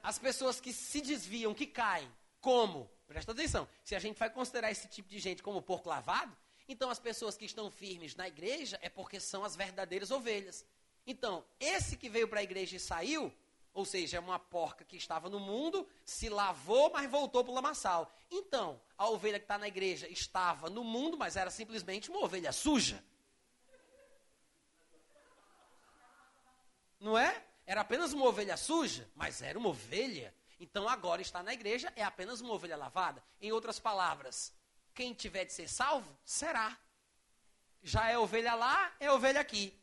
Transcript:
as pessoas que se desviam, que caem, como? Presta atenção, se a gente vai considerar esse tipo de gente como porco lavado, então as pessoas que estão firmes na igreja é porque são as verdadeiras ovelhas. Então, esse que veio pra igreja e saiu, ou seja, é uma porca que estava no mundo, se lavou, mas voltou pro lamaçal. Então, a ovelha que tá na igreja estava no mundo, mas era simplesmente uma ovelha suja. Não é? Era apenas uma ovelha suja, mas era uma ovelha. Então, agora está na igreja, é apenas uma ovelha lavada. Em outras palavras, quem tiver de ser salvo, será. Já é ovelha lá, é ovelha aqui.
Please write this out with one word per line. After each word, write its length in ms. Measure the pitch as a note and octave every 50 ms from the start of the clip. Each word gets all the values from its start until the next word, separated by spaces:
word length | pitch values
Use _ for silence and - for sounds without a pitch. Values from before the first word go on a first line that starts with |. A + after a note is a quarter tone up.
| -
as 160 | F#3+ G#3+ -
pessoas 400 | A#3 C4 B3+ - C4+ B3+ A#3+ -
que 140 | - B3+ A#3+
se 260 | - - - - D4
desviam, 540 | D4 B3+ D4 A#3+ - F3+ G3+ A#3 A3+ G#3+ G#3+
que 120 | G#3 D4
caem, 460 | C#4+ - - A#3 G#3 F#3 E3+ C#3+ B2 - - - _ _ _
como? 480 | - B3+ B3+ B3 A3+ G3+ F3 C#3+ A#2+ - - - _
Presta 240 | - D3 D#3+ - -
atenção, 360 | A3+ A#3 D#4+ D4+ - G#3+ D3 - - - _
se 120 | - G#3
a 40 | F#3+
gente 180 | E3+ G#3+ G#3+
vai 120 | - A3+ A3+
considerar 420 | - C4 B3+ B3 - B3 A3+ A3
esse 160 | G#3 - -
tipo 200 | - - - G3
de 120 | - G3+ G#3
gente 220 | F3+ F#3+ F3+ F3+
como 200 | - G3+ G#3 F#3
porco 260 | F3+ - F#3 E3+ -
lavado, 480 | F3 D#3 C3+ A#2+ E3 F3+ A#3+ - A#3+ - - _ _ _ _ -
então 220 | - C4+ A3 C4 B3+
as 100 | B3 -
pessoas 380 | - A#3+ G#3+ - A#3 G#3+ G3
que 80 | - A2
estão 260 | - - - G#3+ G3
firmes 440 | - - F#3+ G3+ F#3 E3+ E3+ D3 -
na 120 | F3 F3+
igreja 500 | F#3 D3+ D3 E3 G#3 C4+ E4+ D4 G#3+ F#3+ -
é 80 | - F3
porque 300 | - - F#3 - - F#3+
são 260 | - - - G3 G3+
as 100 | G#3 F3
verdadeiras 560 | E3 G3 F#3 F#3 G3 F#3+ E3+ F3+ G3 G3+ F#3
ovelhas. 540 | B3+ C#4 A#3 A#3 G#3+ G3+ G3 F#3 F3 - - _ _ _ _ _ _ _ _
Então, 400 | B3 C4 - - A3+ F#3+ E3 - _ _
esse 380 | _ C4 D4+ F#4 F#4 - - -
que 140 | - - A#3+
veio 180 | G3+ A#3 A3+
pra 160 | A3 A3+ G#3 G3+
igreja 320 | F#3 F#3 F#3+ F#3 - F#3
e 40 | F3+
saiu, 540 | - - F#3 E3 E3+ A#3 D#4 D#4 B3+ D#3 - - _ _ _ _ - _ _
ou 120 | F#3+ G3
seja, 320 | F#3+ - F#3 E3+ C#3+ F3
é 20 | F3
uma 180 | E3+ F3+ F#3
porca 460 | F3 - _ - F3 E3 D3+ - - F3
que 140 | _ F#3+
estava 320 | E3+ - - E3 D#3+ D#3+ F#3
no 100 | G3+ G3+
mundo, 480 | G3+ G3 G3+ A#3+ D4 E4 F#4 G4 G4 - - - _
se 240 | - - - -
lavou, 640 | A#3 G#3 G3+ G3+ F#3+ F3 C#3 C3 E3 A3 C4 D4 E4
mas 180 | E4+ D4+ - B3+
voltou 340 | A#3 C#4+ C#4+ - - B3 B3
pro 100 | B3 B3
lamaçal. 600 | B3+ B3+ D4 D4+ - - G3+ F3+ E3+ D#3+ - - - - _
Então, 520 | F4 F#4+ F#4+ - - B3+ G3+ E3 C#3 A#2+ - _ _
a 100 | - G3
ovelha 320 | A3 A3+ G3 F3+ G#3+ G#3 G3+
que 60 | G#3
tá 120 | - G3+
na 120 | G3+ G#3 G#3
igreja 380 | F#3 F#3+ F#3+ F#3+ F3+ - - E3
estava 600 | F3 - - - - F#3+ F#3 F3 E3 C#3 D#3 E3
no 140 | F#3+ A3+ B3
mundo, 340 | A3+ A3+ A#3+ C#4 E4 E4
mas 200 | D4+ A#3 F3 -
era 120 | G3 F#3 F3+
simplesmente 600 | - - A3+ G#3+ A3+ A3 F3 F#3 F#3+ G#3 G#3 -
uma 100 | F4 G4+
ovelha 320 | F#4+ F#3 F3 F#3+ E3+ C#3+
suja. 500 | B2+ - - D4 D4+ B3 - - G#2 - - _ _ _ _ _ _ _ _ _ _ _ _ _ C5 B4 _ _ - C#5 C#5 C5+ - _ _ _ _ _ _ _ _ _ _ _ _ _ _ _ - - _ _ _ D5 - - - - - _ - - - - - - - - - _ B3 B3 - - - - _ _ _ - - _ _ - _ _ _ _ _ _
Não 180 | G3 G#3 A3
é? 240 | A3+ C4 E4 - - - - _ _ _
Era 160 | - F#3+ G#3+
apenas 300 | G#3 - A3+ C#4 F4 D4
uma 140 | C#4 C#4+ C4+
ovelha 320 | B3 A3+ G3+ G#3 G3 E3+
suja, 520 | - - - D#4 E4 D4+ G3 C#3+ B2+ A#2 - _
mas 260 | D3 D#3 D#3 C3+ -
era 160 | B2+ C3+ D3+
uma 120 | G#3 A#3+ G3+
ovelha. 680 | D3+ A#2 G2+ A2+ D3 F#3+ B3+ C4+ G#3 D3 A#2 G2 - _ _ _ - -
Então, 300 | F3 - _ G3+ G3 A3+
agora 320 | B3+ A#3 - F3+ E3+ F3+
está 220 | F#3 - - F3+ F3
na 100 | G#3 B3+
igreja, 400 | A#3 A3+ G3+ A3 B3+ C4 F4 -
é 80 | B3 G#3
apenas 380 | G3 - - F#3 G#3 B3 G#3+
uma 120 | A#3+ B3 A3
ovelha 220 | F3+ D#3+ F3 D#3+
lavada. 480 | D3 C#3 B2+ - F#3 F#3 E3 C3+ C3 - - - -
Em 120 | G3+ G#3+
outras 280 | A3 A3+ A3 A3+ G3+ -
palavras, 720 | - A3+ G#3 G3 F3+ E3+ D3 D3 C#3 B2+ - - - - - - _ _ _ - _ _ _
quem 200 | - B3 B3 A#3
tiver 320 | - - G#3 E3+ G3 F#3
de 80 | F3+ -
ser 160 | - E3+ D3
salvo, 480 | - - B3 C#4 D#4 C4+ G#3 D3+ - - _
será. 520 | - - - C#4+ D#4+ D#4+ A#3 A3 G#3+ B3 - _ _ _ _ _ _ _ _ _ _ _ _ _ _ _ _ _ _ _ _ -
Já 260 | D#3+ - A3 A3 A3+
é 80 | A#3
ovelha 380 | A#3+ A3 F#3+ G#3 A#3 A3+ A#3+ A#3
lá, 380 | A3+ A#3 B3+ C#4+ F#4 F#4+ F4 - -
é 120 | C#4 D4
ovelha 280 | C#4 B3+ A3+ C4 C4+ C#4+
aqui. 380 | D4+ - - G#3 G3+ F#3+ - -